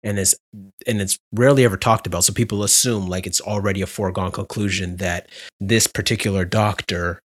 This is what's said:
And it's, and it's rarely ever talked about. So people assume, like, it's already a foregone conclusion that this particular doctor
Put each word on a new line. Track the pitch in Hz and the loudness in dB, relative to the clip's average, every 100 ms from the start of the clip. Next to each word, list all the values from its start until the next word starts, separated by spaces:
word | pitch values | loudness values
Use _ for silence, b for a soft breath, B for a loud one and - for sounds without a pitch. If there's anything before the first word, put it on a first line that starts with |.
And | 107 101 | -4 -2
it's, | 95 - _ 104 98 _ - | 0 0 _ -20 -20 _ -4
and | 107 | -2
it's | 98 - _ | -2 -4 _
rarely | 107 123 139 | 4 6 8
ever | 123 95 | 6 4
talked | - 113 - | 2 2 0
about. | 87 90 | 0 0
So | |
people | 101 117 101 | 0 -2 0
assume, | 101 - 127 110 95 | 2 2 2 0 -2
like, | 92 92 | -4 -4
it's | 87 | -6
already | - 107 101 98 | -2 -2 -2 -2
a | 92 | -4
foregone | - 98 95 92 | -4 -4 -2 -4
conclusion | - 98 - 104 92 92 90 | -4 -8 -4 -2 -2 -4 -4
that | 92 87 - B B _ | -4 -4 -8 B B _
this | 98 113 - | 2 2 2
particular | - 98 110 107 98 90 | 0 -2 0 0 0 0
doctor | 107 107 98 - 87 87 85 _ | 2 2 0 -4 -4 -4 -6 _